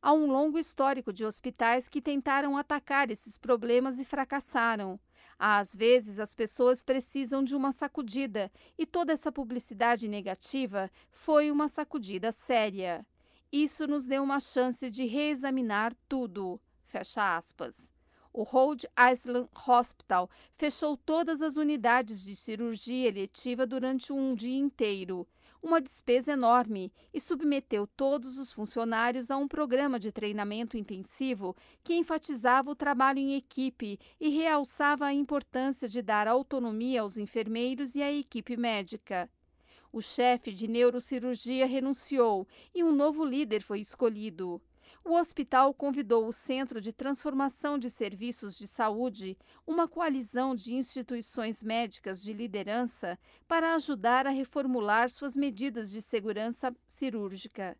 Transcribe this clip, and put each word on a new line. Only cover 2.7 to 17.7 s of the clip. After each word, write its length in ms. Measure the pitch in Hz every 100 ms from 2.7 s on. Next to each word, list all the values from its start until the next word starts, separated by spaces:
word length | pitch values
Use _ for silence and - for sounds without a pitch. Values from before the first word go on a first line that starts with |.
| 294 - 277 277
esses 260 | 214 - -
problemas 640 | 226 240 233 240 262 254
e 60 | 269
fracassaram. 920 | 277 262 277 - 247 233 220 196 190 _ _ - _
Às 360 | 208 208 196 190
vezes, 440 | 226 247 214 202
as 140 | 214
pessoas 480 | - 220 - 247 254
precisam 640 | - 269 247 277 262 269
de 120 | 269 277
uma 160 | 269
sacudida, 800 | 254 285 - 240 220 269 208 190 _ - -
e 80 | 320
toda 280 | 359 330
essa 180 | 311 -
publicidade 760 | 285 247 247 - 202 233 240 220
negativa 840 | 208 190 190 - 269 254 202 190 _ _
foi 420 | - - 302 302
uma 160 | 285 294
sacudida 640 | - 302 311 196 190 214
séria. 760 | 220 - 240 214 196 185 170 - _ _ _ _
Isso 360 | 277 294 - 302
nos 180 | 294 254
deu 180 | 269
uma 160 | 277 277
chance 500 | - - 254 240 254
de 160 | 220 254
reexaminar 920 | 247 302 285 269 262 240 208 226 233 _
tudo. 520 | 269 240 180 190 175 _ _ _
Fecha 520 | 208 190 - 202 170
aspas. 540 | - - 131